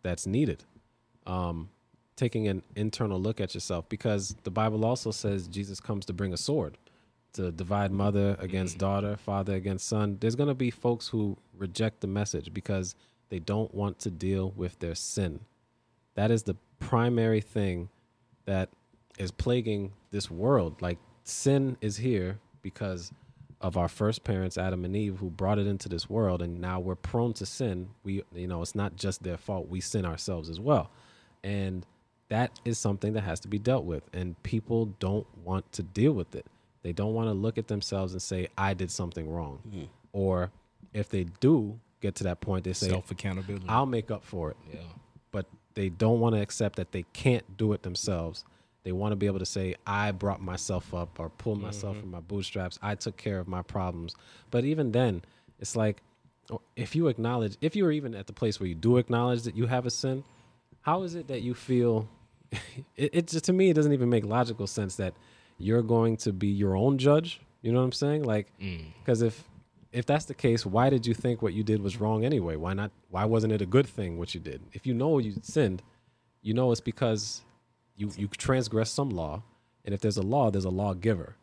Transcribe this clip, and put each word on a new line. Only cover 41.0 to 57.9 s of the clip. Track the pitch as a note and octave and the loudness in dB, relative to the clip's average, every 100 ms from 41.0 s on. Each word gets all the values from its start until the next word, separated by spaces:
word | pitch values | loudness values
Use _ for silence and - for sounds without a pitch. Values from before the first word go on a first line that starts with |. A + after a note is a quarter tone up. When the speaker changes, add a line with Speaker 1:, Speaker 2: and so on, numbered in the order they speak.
| G2+ | -2
Speaker 1:
they | G2 F2 F2+ | -2 -4 2
do | C3 D#3 G#2 A2+ _ _ | 4 6 2 -8 _ _
get | G#2 - | -6 -2
to | F#2+ | -4
that | F2 | -2
point, | - F#2 | -2 -2
they | F2+ | -2
say, | F#2 F#2+ | -2 0
Speaker 3:
Self-accountability. | F#2 - F2+ G2 F#2 F#2 G2+ F#2 | 0 -2 -6 -4 -4 -6 -8 2
Speaker 1:
"I'll | A2+ C#3 | 2 4
make | A#2+ G#2+ | 0 -2
up | G#2+ | -8
for | - F#2+ D#2 | -6 -4 -4
it." | - - | -6 -14
Speaker 3:
Yeah. | D2 E2 E2 - - _ | -14 -14 -18 -20 -20 _
Speaker 1:
But | G#2 F2+ - _ | -6 -6 -12 _
they | - F#2+ | -2 -2
don't | F2 A2 A#2 | 4 6 6
wanna | A#2 A2 | 6 4
accept | G#2 - G#2 - | 0 0 -2 -2
that | F#2 | -6
they | F#2+ F2 | -6 -8
can't | - C3+ B2 - F#2+ | 0 2 2 0 -2
do | A2 | 0
it | G2+ | 0
themselves. | F#2 F2+ - F2+ E2 - - _ _ _ | -2 -4 -2 -2 -4 -8 -18 _ _ _
They | F#2 | -6
wanna | F#2 G#2 G#2 | -2 0 2
be | G2+ | 0
able | F#2+ | 0
to | F#2 | -2
say, | G2+ F#2 - - | -2 -4 -4 -2
"I | G2+ G#2 | 0 0
brought | F#2 G2+ F#2+ | 0 -2 -2
myself | F#2 F2+ - F2+ - | -6 -6 -4 -4 -4
up | F2 E2+ - | -8 -8 -8
or | E2 | -10
pulled | - A#2+ G#2 | -6 -4 -4
myself | G2 G#2 G2+ | -6 -8 -8
Speaker 2:
Mm-hmm. | G#2+ | -8
Speaker 1:
from | F#2+ | -10
my | F2 | -12
bootstraps. | E2 G2+ F#2 G2 F2+ - | -8 -6 -6 -6 -6 -6
I | G#2 G#2 | -6 -4
took | - - | -6 -6
care | A2 G2 | -4 -4
of | F2+ | -4
my | F2+ | -6
problems." | F2 G2+ F2+ F2 E2+ - - - - | -4 -4 -4 -4 -10 -12 -20 -20 -2
But | A#2+ C3 | 0 2
even | D#3 C3 | 0 2
then, | A#2 B2 F2+ - _ _ _ | 2 2 0 -6 _ _ _
it's | G#2 A2+ | -6 0
like, | G#2+ G2+ _ _ _ _ _ - _ - | 2 0 _ _ _ _ _ -12 _ -8
if | A2 D#3 | -2 2
you | E3 | 2
acknowledge, | A#2 A#2 B2 A2 G2+ | 2 0 0 -2 0
if | - G#3+ | -2 2
you're | F3+ | 2